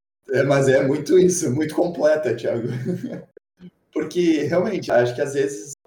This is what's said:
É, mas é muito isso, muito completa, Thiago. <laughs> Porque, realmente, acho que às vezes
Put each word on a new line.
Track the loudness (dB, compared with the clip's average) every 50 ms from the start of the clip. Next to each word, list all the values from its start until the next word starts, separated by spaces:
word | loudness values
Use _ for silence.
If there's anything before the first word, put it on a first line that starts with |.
| _ _ _ _ _ -2
É, | 0 0 2
mas | 2 2 2 4 4
é | 4 4 4
muito | 2 0 -2 0 4 4 6
isso, | 6 6 2 0 -2 -2
muito | -2 -2 -2 -2 0
completa, | -2 -2 -2 -2 0 2 2 2 2 0 -2 -4
Thiago. | -2 -2 -4 -4 -4 -4 -6
<laughs> | -6 -6 -6 -6 -6 -6 -8 -10 -12 -12 -16 _ _ -20 _ _ _ _ -20 -20 _ _ _ _ -8
Porque, | -8 -6 -4 -2 0 2 2 2 2 0
realmente, | 0 0 0 0 0 -2 -4 -2 0
acho | 2 2 2 2 0
que | -4
às | -4 -4 -2
vezes | -2 -2 -2 -4 -8 -14 -16 -16 _ -6